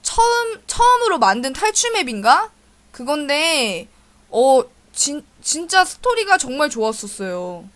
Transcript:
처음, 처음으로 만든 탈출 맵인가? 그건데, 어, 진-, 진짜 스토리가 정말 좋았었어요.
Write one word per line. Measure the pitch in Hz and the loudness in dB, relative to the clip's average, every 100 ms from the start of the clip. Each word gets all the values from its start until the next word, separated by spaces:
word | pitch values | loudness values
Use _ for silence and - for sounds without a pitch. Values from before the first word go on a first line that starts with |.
처음, | - - 466 466 453 453 - | -4 2 2 2 -2 -8 -10
처음으로 | - 480 494 466 330 | 2 4 4 2 2
만든 | 202 214 262 | 2 2 -4
탈출 | 269 427 415 480 | -2 -2 0 -2
맵인가? | 440 262 214 214 330 440 _ _ _ _ | -2 -4 0 4 4 2 _ _ _ _
그건데, | - 247 302 285 294 330 311 226 175 - _ _ _ _ | -12 -6 -4 -2 0 0 0 -2 -4 -10 _ _ _ _
어, | 220 262 262 - _ _ | 2 4 4 2 _ _
진-, | - 285 294 _ _ | -4 -4 -4 _ _
진짜 | - 311 339 370 | -6 -6 0 2
스토리가 | 370 - 494 453 403 370 | 2 -2 -2 -2 2 2
정말 | 247 262 294 | 2 -2 -2
좋았었어요. | 233 220 220 202 - 190 180 180 175 190 | -2 -4 -4 -12 -10 -8 -6 -8 -12 -18